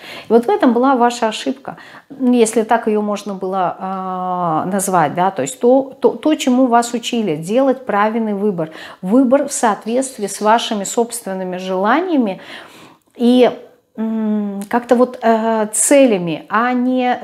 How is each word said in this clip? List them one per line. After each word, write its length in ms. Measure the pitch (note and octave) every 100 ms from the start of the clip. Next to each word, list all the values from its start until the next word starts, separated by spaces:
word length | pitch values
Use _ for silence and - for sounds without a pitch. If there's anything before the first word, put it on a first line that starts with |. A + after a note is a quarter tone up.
| - - -
И 40 |
вот 120 | A#3 A#3+
в 40 |
этом 240 | G#4 C4+
была 220 | A#3 C4+ B3+
ваша 340 | A#3+ A#3+ A3+
ошибка, 480 | G#3+ C4+ C4 - - - - - C4+
если 440 | B3 B3 A3+ A3+
так 240 | A3 A#3 A3+
ее 140 | G#3+
можно 320 | G#3 G3+ G#3
было, 440 | F#3+ F#3 F#3+ E3+ -
а, 880 | F#3+ F#3+ F#3 F#3 F#3 F3+ F3 D#3 F3+
назвать, 480 | G3 F#3+ F3+ D3
да, 180 | E3 F#3+
то 120 | -
есть 160 | C#3 -
то, 320 | A#3+ C4+ C4+ -
то, 80 | -
то, 260 | A3+ D4+ D4+
чему 320 | - B3 C4
вас 260 | A#3 A#3+
учили, 440 | A#3+ - A#3+ G#3 D#3
делать 480 | E3 A#3+ C4+ C4 A#3
правильный 480 | G3+ G#3+ A#3 A3
выбор. 380 | G3 G#3+ E3+ D#3 - - -
Выбор 460 | F#3 B3 B3+ C#4 C#4
в 40 |
соответствии 760 | - A3+ F#3+ G#3+ B3 C4+ - G3
с 140 | -
вашими 420 | G#3 A#3 A#3 G#3+
собственными 720 | F#3+ - A#3 - G3 F#3+ F#3 F3+
желаниями 840 | F#3 F#3 G#3 C#4+ F#4 D4 G#3+ F3+ - - - - - _ _ -
и, 340 | A#3+ B3+ A3+ - - _ _ -
м, 640 | A3 A3 G#3+ G#3+ G3+ G3 G3+
как-то 260 | A#3+ A#3+ B3
вот, 240 | B3+ -
э, 460 | A#3 A3+ A3+ A3 G#3+
целями, 720 | - - C#4+ C4 F#3+ F3 D3+ -
а 240 | G#3+ B3
не 460 | B3 B3+ B3+ B3 A#3+